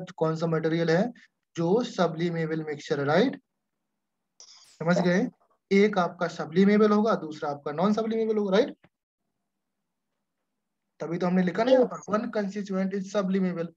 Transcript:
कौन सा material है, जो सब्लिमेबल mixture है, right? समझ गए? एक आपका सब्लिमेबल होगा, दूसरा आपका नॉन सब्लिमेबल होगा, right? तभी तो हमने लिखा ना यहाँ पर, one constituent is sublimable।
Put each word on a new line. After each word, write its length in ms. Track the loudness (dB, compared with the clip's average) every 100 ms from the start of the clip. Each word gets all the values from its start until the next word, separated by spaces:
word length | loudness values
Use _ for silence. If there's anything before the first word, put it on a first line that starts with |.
| -2 -4
कौन 180 | -2 -2
सा 100 | -2
material 440 | -2 0 0 2
है, 240 | 2 0 -6 _ _ _ -4
जो 280 | 0 2
सब्लिमेबल 800 | 0 -2 -2 0 -4 -2 -4 -4
mixture 360 | -6 -8 -6 -2
है, 60 | 2
right? 360 | 2 2 -2 _ _ _ _ _ _ _ _ _ _
समझ 580 | -20 -20 _ -6 0 2
गए? 320 | 2 0 -2 -8 _ _ 0
एक 260 | 4 4 2
आपका 300 | -2 -2 -6
सब्लिमेबल 640 | -6 -2 4 6 6 6
होगा, 240 | 4 2 0
दूसरा 340 | -4 -8 -6
आपका 220 | -6 -6
नॉन 220 | -2 0
सब्लिमेबल 440 | 0 -2 -2 -2 -2
होगा, 200 | 2 2
right? 200 | 0 -4 _ _ _ _ _ _ _ _ _ _ _ _ _ _ _ _ _ _ _ _ _ -14
तभी 180 | -8 -4
तो 100 | 0
हमने 160 | 2
लिखा 200 | 0 0
ना 80 | 4
यहाँ 140 | 4 4
पर, 140 | -2
one 320 | -6 -4 -4
constituent 640 | -4 -4 -6 -6 -4 -2
is 220 | -4 -4 -4
sublimable। 520 | -2 0 -2 -4 -8